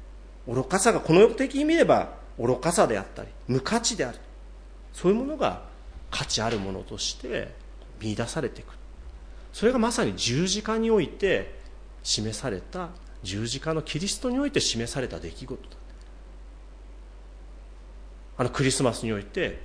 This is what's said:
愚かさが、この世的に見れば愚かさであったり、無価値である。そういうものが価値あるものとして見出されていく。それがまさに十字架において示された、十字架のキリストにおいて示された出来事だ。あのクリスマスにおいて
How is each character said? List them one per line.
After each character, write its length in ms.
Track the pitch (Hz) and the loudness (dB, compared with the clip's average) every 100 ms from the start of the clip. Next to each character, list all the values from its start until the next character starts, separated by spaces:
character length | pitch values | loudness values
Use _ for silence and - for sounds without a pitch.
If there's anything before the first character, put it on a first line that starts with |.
| - - - - - | -16 -16 -18 -14 -4
愚 160 | 120 | 0
か 160 | 127 190 | 2 4
さ 120 | 233 | 4
が、 80 | 160 | 4
こ 120 | - | 8
の 80 | 170 | 10
世 80 | 226 | 10
的 200 | - 269 | 8 0
に 100 | 277 | 2
見 120 | 302 330 | 4 6
れ 80 | |
ば 300 | 185 113 85 - - - | 8 6 4 -4 -12 -2
愚 160 | 117 123 | 2 2
か 160 | 165 | 4
さ 160 | 196 151 | 4 4
で 100 | 101 | 4
あ 40 | |
っ 40 | 95 | -2
た 160 | - | -8
り、 60 | - - - | -12 -8 0
無 140 | 131 | 0
価 200 | - 226 | 2 2
値 160 | 226 190 | 2 0
で 80 | |
あ 60 | 127 | -2
る。 80 | - - - - - - - - | -6 -14 -16 -16 -16 -18 -18 -16
そ 160 | - 180 | 0 4
う 40 | |
い 20 | |
う 40 | 220 | 4
も 80 | 277 | 2
の 100 | 302 | 0
が 260 | 147 87 - - - - - | 0 0 -8 -16 -14 -14 -8
価 140 | - | -4
値 180 | - - | -2 0
あ 80 | 113 | 2
る 80 | 110 | 0
も 140 | 95 | -2
の 80 | 95 | -6
と 180 | 98 104 | -8 -6
し 160 | - | -4
て 400 | - - - - - - - - - | -4 -6 -4 -6 -10 -16 -16 -16 -6
見 160 | 110 107 | -4 -2
出 100 | 113 | -2
さ 140 | 160 | -2
れ 80 | 127 | -4
て 140 | - | -6
い 20 | |
く。 100 | - - - - - - - - - | -14 -14 -16 -14 -14 -14 -14 -14 -14
そ 120 | - | 2
れ 60 | 220 | 4
が 80 | 254 | 6
ま 140 | 226 | 4
さ 120 | 240 | 4
に 120 | 143 90 | 2 2
十 320 | 117 127 185 | 2 2 2
字 160 | 202 | 2
架 120 | 220 226 | 0 2
に 140 | 226 | 6
お 100 | 214 | 6
い 60 | 139 | 4
て 540 | - 190 113 95 - - - - - | 2 2 2 0 -8 -12 -14 -16 -8
示 360 | - - 107 107 | -2 0 0 -2
さ 120 | 131 | -2
れ 100 | 92 | -4
た、 280 | - 185 175 - - - | -4 -8 -8 -10 -16 -12
十 240 | 92 101 113 | -6 -4 -2
字 140 | 135 | -2
架 140 | 160 | -2
の 80 | 160 | -2
キ 160 | 156 151 | -2 -2
リ 100 | 196 | -2
ス 100 | - | -2
ト 120 | 254 | 0
に 80 | 254 | 0
お 80 | 285 | 2
い 40 | |
て 100 | - | 2
示 300 | - 113 117 | 2 2 -2
さ 100 | 143 | -2
れ 80 | 123 | -4
た 100 | 80 | -4
出 120 | 82 | -8
来 160 | - 123 | -8 -10
事 160 | 123 | -10
だ。 140 | - - - - - - - - - - - - - - - - - - - - - - - - - - - - | -12 -16 -16 -16 -16 -18 -16 -16 -16 -16 -16 -16 -16 -16 -16 -16 -16 -16 -16 -16 -16 -16 -16 -16 -16 -16 -8 -2
あ 60 | |
の 60 | 123 | 0
ク 120 | - | 2
リ 100 | 135 | 2
ス 100 | 123 | 4
マ 120 | 127 | 2
ス 80 | 110 | 2
に 100 | 117 | 0
お 60 | 104 | -2
い 60 | |
て 360 | 101 196 127 - | -2 -2 -2 -2